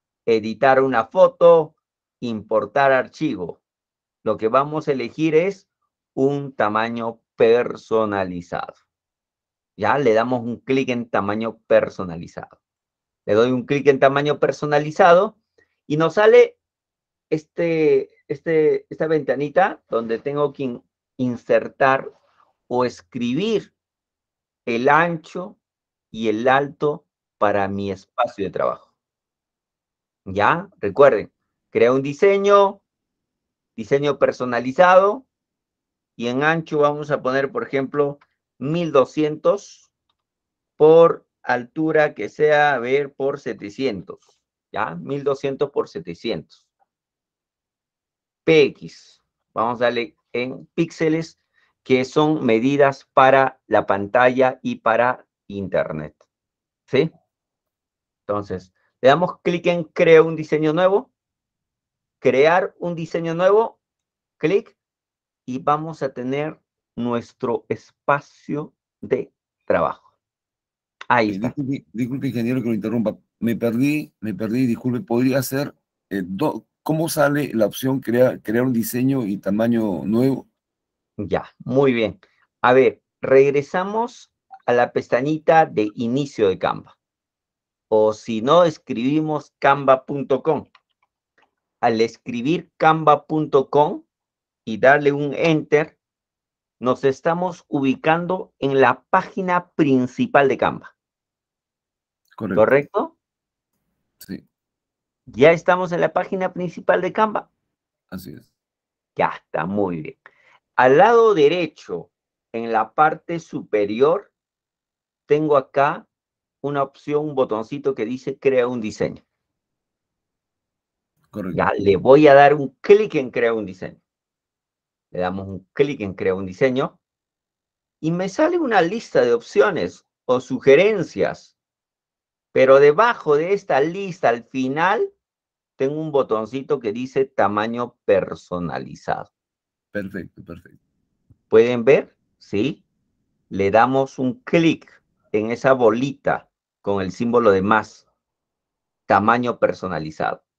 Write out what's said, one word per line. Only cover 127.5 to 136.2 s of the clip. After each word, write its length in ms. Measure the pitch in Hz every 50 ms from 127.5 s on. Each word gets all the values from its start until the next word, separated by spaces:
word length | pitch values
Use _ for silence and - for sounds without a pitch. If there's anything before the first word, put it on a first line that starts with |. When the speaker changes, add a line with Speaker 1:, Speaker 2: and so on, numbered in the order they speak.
| _ _ _ _ _ _ _ _ _ _
Speaker 1:
y 120 | - 160
me 160 | 170 175 185 196
sale 300 | - - 311 330 349 359
una 220 | 320 247 - 190
lista 420 | 170 170 208 233 - - - 147
de 100 | 123 120
opciones 760 | 120 117 - - - 202 208 208 180 127 90 82 - - _ _ _ _ _
o 160 | - 127 123
sugerencias, 1160 | 127 - 135 117 - 135 135 156 190 214 220 190 151 - - 98 85 65 - - - _ _ _ _ _ _ _ _ _ _ _ _ _ _ _ _ _ _ _ _ _
pero 260 | - 127 131 131 135 139
debajo 560 | 143 147 147 180 220 240 226 - - 156 147
de 160 | 147 160 180 202
esta 260 | 196 196 - 156 135
lista, 480 | 143 160 175 196 196 190 165 - - 123
al 160 | 120 120 117
final, 680 | _ - 131 131 131 135 156 170 185 208 240 403 392 _ _ _ _ _ _ _ _ _ _ _ _ _
tengo 240 | - 131 139 147 156
un 120 | 160 156
botoncito 640 | 139 135